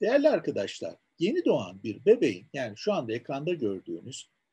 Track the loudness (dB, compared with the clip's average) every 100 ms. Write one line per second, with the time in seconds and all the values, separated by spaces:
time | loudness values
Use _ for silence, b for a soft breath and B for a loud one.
0 | 2 6 6 4 0 -2 -4 -6 -10 -12
1 | _ -4 -2 2 2 0 -2 -10 -10 0
2 | 4 6 4 0 -8 -8 -8 -6 -4 -2
3 | -4 -6 -6 -6 -4 -2 -2 -4 -8 -12
4 | -12 -16 -18 _ _